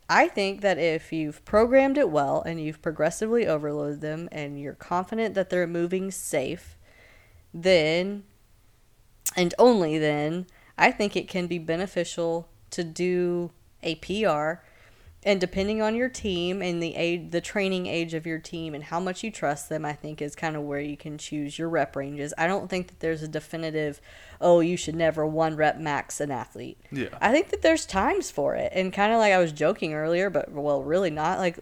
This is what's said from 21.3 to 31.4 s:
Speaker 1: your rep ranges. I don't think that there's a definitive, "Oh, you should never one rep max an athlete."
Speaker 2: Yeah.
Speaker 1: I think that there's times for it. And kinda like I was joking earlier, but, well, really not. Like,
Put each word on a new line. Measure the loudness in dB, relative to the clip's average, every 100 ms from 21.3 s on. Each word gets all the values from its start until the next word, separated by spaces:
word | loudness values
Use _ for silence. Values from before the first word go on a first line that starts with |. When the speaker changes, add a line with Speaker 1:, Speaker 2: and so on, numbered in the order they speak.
| -6 -6 -6
Speaker 1:
your | -2
rep | 0 0 -4
ranges. | -8 -6 -8 -2
I | 0
don't | 0 -2
think | -6 -6
that | -6
there's | -4 -4
a | -4
definitive, | -8 -8 -8 -4 -2 -4 -6 -16 -20 -20 0
"Oh, | 6 6
you | 6 0
should | -4 0
never | 0 2 0
one | 2 0 4
rep | 2 2
max | -2 -4 -4 -6
an | -4
athlete." | -4 -8 -12 -14 -14 -10
Speaker 2:
Yeah. | -6 -6 0
Speaker 1:
I | 4
think | 4 2
that | 0
there's | 2 2 0
times | 0 0 0 -2
for | -2 -2 0
it. | -2 -2
And | -2
kinda | 0 2 4
like | 6
I | 6
was | 4
joking | 2 0 0 -2
earlier, | -2 0 0 2
but, | 0 -2
well, | -4 0 0
really | 2 2 0
not. | 0 0
Like, | 0